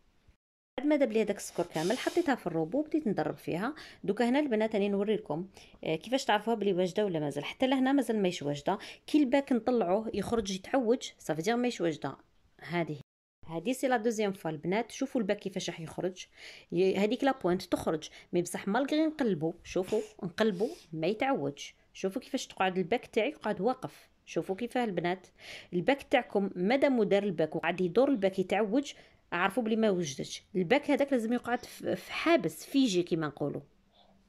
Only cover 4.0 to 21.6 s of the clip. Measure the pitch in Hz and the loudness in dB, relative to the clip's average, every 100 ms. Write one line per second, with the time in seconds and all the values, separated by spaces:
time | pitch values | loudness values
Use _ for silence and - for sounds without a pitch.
4 | 175 202 240 269 302 214 220 220 202 196 | -4 2 4 4 2 2 2 2 2 0
5 | 202 214 - 151 190 - - - - 160 | 0 -2 -2 -6 -6 -14 -20 -10 -4 -4
6 | 214 262 - 208 220 233 202 175 185 170 | -2 -2 2 0 2 0 2 2 0 2
7 | 208 160 147 143 - - 262 269 262 277 | 0 0 -2 -4 -6 -2 2 2 4 2
8 | 233 220 185 175 143 143 - 196 - - | 2 2 0 0 -4 -4 -2 -4 -6 -18
9 | - 302 269 277 277 240 240 240 175 196 | 0 2 4 2 2 0 2 0 2 0
10 | 220 202 185 226 196 190 - 277 220 254 | 0 -4 -2 -2 -2 -6 -2 0 2 0
11 | - - - 156 170 240 247 233 170 151 | -2 -12 -6 -4 0 0 0 0 -2 -2
12 | 135 - _ _ _ _ - 175 160 143 | -6 -10 _ _ _ _ -4 -2 -2 -6
13 | - _ _ _ - 165 180 254 269 247 | -12 _ _ _ -10 -6 -4 0 2 2
14 | 226 214 202 190 165 156 175 202 240 - | 0 0 -2 -2 -6 -4 -2 -2 -2 -6
15 | 269 262 196 202 190 190 175 170 160 - | -4 -2 0 -2 -4 -6 -6 -8 -10 -4
16 | 175 190 - - - - - 175 190 190 | -6 -6 -16 -20 -20 -20 -6 2 2 4
17 | 208 240 269 262 175 185 - - - 160 | 2 2 0 0 0 0 0 -2 0 -2
18 | - - - 180 175 196 - 220 285 302 | -4 -18 -4 -2 -2 -4 -2 0 0 2
19 | 311 311 247 170 160 - - 175 190 214 | 0 0 0 0 -2 -6 -6 -4 0 -2
20 | 214 - 190 - 220 180 240 349 - 160 | -4 -8 -8 0 0 0 -4 -6 -12 -4
21 | 160 220 262 240 139 143 | -2 0 0 0 -2 -6